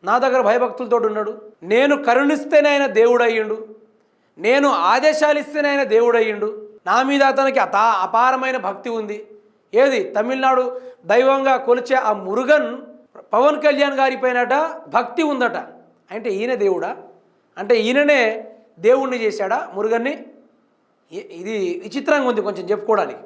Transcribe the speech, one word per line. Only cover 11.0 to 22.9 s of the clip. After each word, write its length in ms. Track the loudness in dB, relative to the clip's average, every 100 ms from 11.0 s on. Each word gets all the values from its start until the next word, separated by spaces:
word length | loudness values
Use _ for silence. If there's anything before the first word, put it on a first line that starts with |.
| 0
దైవంగా 420 | 2 4 2 2 0 2
కొలిచే 280 | 0 2 -2 0
ఆ 20 | -4 -4
మురుగన్ 440 | -4 2 2 2 -8 -14 -20 _ -20 -4
పవన్ 240 | 2 2 2
కళ్యాణ్ 340 | 2 2 0 0
గారి 160 | -2 0
పైనట 320 | -2 -2 0 0 -2 -6 -4 -2
భక్తి 280 | -2 -2
ఉందట. 340 | -2 0 -2 -4 -12 -18 _ _ _
అంటే 160 | -10 -6 -6
ఈయన 140 | -4 -2
దేవుడా? 280 | 0 -2 -4 -10 -16 -20 _ _ _ -14
అంటే 180 | 0 0 2
ఈయననే 360 | 0 2 2 2 -2 -12 -20 _ _
దేవుణ్ణి 380 | 2 2 2 -2 -4
చేశాడా 320 | -4 -2 -4 -4 -6
మురుగన్ని? 380 | -2 -2 -2 -6 -12 -20 _ _ _ _ _ _ _
ఇ-, 180 | -16 -16 -14
ఇది 180 | -8 -6 -4 -6
విచిత్రంగా 440 | -8 -8 0 0 0
ఉంది 120 | -2
కొంచెం 240 | -4 -6 -4
చెప్పుకోవడానికి. 500 | -6 0